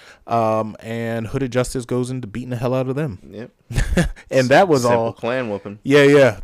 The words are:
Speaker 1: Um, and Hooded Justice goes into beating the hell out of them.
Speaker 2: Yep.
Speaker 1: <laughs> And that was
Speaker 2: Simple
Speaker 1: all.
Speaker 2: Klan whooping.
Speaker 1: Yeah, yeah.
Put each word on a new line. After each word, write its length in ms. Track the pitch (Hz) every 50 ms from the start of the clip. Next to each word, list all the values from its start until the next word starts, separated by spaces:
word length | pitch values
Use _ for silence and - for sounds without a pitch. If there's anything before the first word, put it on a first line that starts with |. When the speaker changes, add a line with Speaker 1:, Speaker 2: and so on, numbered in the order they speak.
| - - - _ _
Speaker 1:
Um, 500 | - 117 117 113 110 110 110 110 110 92 -
and 460 | - 110 113 117 117 117 117 113 113 107
Hooded 220 | - 135 139 127
Justice 320 | 117 127 123 - - 135 120
goes 260 | - 123 123 127 123
into 160 | 131 127 123 101
beating 220 | 104 117 127 123
the 60 | 123
hell 180 | 113 127 120 127
out 140 | 131 131 131
of 60 | 127
them. 240 | 139 160 143 120 - - 69
Speaker 2:
Yep. 200 | 98 104 120 - _ _ _ _ 117 - - - - 185 151 - -
Speaker 1:
<laughs> 140 | - - _
And 180 | - 135 127 120
that 200 | 139 165 202 180
was 140 | 151 131
Speaker 2:
Simple 160 | 120 120 120 117
Speaker 1:
all. 120 | 113 117
Speaker 2:
Klan 360 | 110 - - 117 127 131 123 110
whooping. 280 | 101 98 - 104 104 107
Speaker 1:
Yeah, 200 | _ 135 139 147 143
yeah. 360 | 143 143 143 135 120 101 -